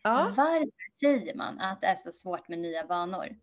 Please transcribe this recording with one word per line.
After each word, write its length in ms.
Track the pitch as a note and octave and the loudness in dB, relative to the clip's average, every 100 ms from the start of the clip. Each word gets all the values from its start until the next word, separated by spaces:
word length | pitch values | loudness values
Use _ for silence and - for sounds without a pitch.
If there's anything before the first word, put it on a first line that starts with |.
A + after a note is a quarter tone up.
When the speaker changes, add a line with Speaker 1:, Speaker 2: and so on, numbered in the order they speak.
Speaker 1:
Ja. 300 | G#3+ B3 D#4+ G#3 | 2 2 2 4
Speaker 2:
Varför 340 | D4+ E4 D4 - - - | 4 2 0 -4 -18 2
säger 340 | C#4+ C4+ - | 4 4 0
man 260 | - - - | -6 -6 -4
att 200 | F#3+ F#3+ | -6 0
det 60 | F#3 | 0
är 100 | F#3 | 0
så 160 | E3+ | -4
svårt 360 | E3+ F#3 E3+ - | -12 -6 -8 -6
med 100 | E3+ | -6
nya 280 | E3+ D#3+ D#3+ | -4 -6 -2
vanor? 420 | F3 F3 F#3 - A3 | -2 -2 -4 -8 -12